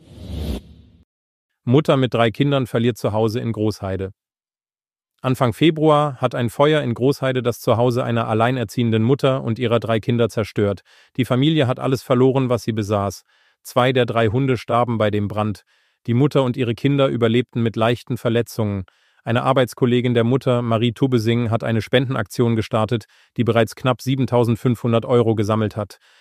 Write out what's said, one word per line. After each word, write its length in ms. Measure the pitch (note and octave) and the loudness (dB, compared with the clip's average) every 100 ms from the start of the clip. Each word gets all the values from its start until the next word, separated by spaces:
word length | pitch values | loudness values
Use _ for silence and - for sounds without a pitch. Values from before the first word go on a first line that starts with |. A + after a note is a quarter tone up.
| - - - - - - - - - _ _ _ _ _ _ _ | -20 -18 -12 -8 -6 -8 -10 -20 -20 _ _ _ _ _ _ _
Mutter 320 | - C3 D#3+ C#3 | 0 2 4 2
mit 180 | C3 | 2
drei 160 | A#2 A#2 | 2 0
Kindern 380 | - C#3+ C#3 B2+ | 0 0 0 -2
verliert 300 | B2 A#2 A#2 | -2 -2 -2
Zuhause 420 | B2 G#2+ A2+ A2+ | -4 -2 -2 -2
in 140 | A#2+ | -6
Großheide. 580 | G#2+ G#2+ G2+ G2 F#2+ F#2+ - _ _ _ _ _ _ _ _ _ _ | -4 -4 -4 -6 -6 -8 -12 _ _ _ _ _ _ _ _ _ _
Anfang 300 | C3 C3 B2+ | -4 0 0
Februar 640 | - D#3 D#3 D#3 D3 D3 C3 | 2 2 4 4 4 2 -2
hat 180 | B2+ | -4
ein 160 | C#3 A#2+ | -2 -4
Feuer 320 | - D3 D#3 | 2 2 2
in 140 | C3 A2 | 0 0
Großheide 480 | B2+ C#3 C3+ B2+ | 0 0 -2 -2
das 160 | A#2 - | -2 -2
Zuhause 440 | - A2 B2 A#2+ | 0 2 2 0
einer 240 | B2 A#2 A#2 | -2 -2 -2
alleinerziehenden 760 | A2 A2+ C3 A2+ - A#2 A2 | 0 0 0 -4 -2 0 2
Mutter 400 | A2 C3+ C#3 C3 | 2 2 0 0
und 160 | C3 A2+ | -4 -4
ihrer 200 | A#2+ A#2 | 0 0
drei 200 | G#2 A2+ | 0 -2
Kinder 300 | - A#2+ A2+ | 0 0 0
zerstört. 520 | - G#2 - G#2 F#2+ _ _ _ - | -2 -4 0 0 -2 _ _ _ -4
Die 100 | B2+ | -2
Familie 420 | B2 C#3+ D#3+ B2 | 2 2 2 0
hat 120 | B2+ | -2
alles 220 | C3 C3 | -2 -2
verloren, 480 | - B2 C3 C3 B2+ | 0 2 4 2 0
was 140 | A#2+ | -2
sie 80 | - | -2
besaß. 500 | A2 G2 G#2 G2 - _ _ _ _ | -4 -2 -2 -2 -6 _ _ _ _
Zwei 320 | - - B2 | -4 0 2
der 140 | C3 A#2+ | 2 0
drei 220 | A#2 A2+ | 0 0
Hunde 280 | A#2+ C3+ A#2+ | 2 0 -2
starben 400 | - A#2 A#2+ A2 | 0 0 0 0
bei 140 | G#2+ | 0
dem 160 | G#2 G#2 | 0 -2
Brand. 340 | G#2 G#2+ G#2 _ _ _ _ - | -2 -4 -6 _ _ _ _ -2
Die 80 | A#2+ | 2
Mutter 260 | C#3+ C#3+ | 2 2
und 160 | C3 A#2+ | 0 -2
ihre 160 | A#2 | -4
Kinder 340 | A#2 C#3 C#3 C#3 | -2 0 2 0
überlebten 540 | C3 A2+ A#2 B2+ - | 2 2 2 0 -2
mit 140 | A#2 G#2+ | -2 0
leichten 420 | A2+ A#2+ - A#2+ | 0 -2 -4 -6
Verletzungen. 680 | B2 A#2 A#2 - G#2+ G2 F#2+ _ _ _ | -2 -2 -2 -4 -2 -4 -8 _ _ _
Eine 200 | - A#2 | -4 -2
Arbeitskollegin 720 | C3 C3+ B2+ - B2 B2 B2 A#2+ | 0 2 0 0 0 2 2 0
der 80 | |
Mutter, 400 | A#2 C3 C3 A#2+ | 2 0 0 -2
Marie 300 | A#2+ A2+ A#2+ | 0 0 0
Tubesing, 580 | A2 C3+ B2 A2 A#2 A#2 | 0 0 0 0 0 0
hat 120 | A2+ | -2
eine 200 | - A2+ | -2 -2
Spendenaktion 720 | - B2+ B2+ C3+ G#2+ - A#2 A2+ | 0 0 0 -4 -4 -2 0 0
gestartet, 500 | G#2 A#2 G#2+ A#2+ - _ _ - | -2 -2 -2 -4 -6 _ _ -2
die 60 | |
bereits 320 | A2+ A2+ A2 - | 0 2 2 0
knapp 260 | C3 B2+ | -2 -2
siebentausendfünfhundert 1040 | - C3+ B2+ A#2+ A#2+ A2+ B2+ A#2 B2 A2+ A2 | -2 -2 0 2 2 0 0 0 0 0 2
Euro 300 | B2 A2+ G#2+ | 2 2 0
gesammelt 400 | G#2 A2 G#2+ A2 | 0 0 -2 -4
hat. 240 | G2+ - _ _ | -10 -12 _ _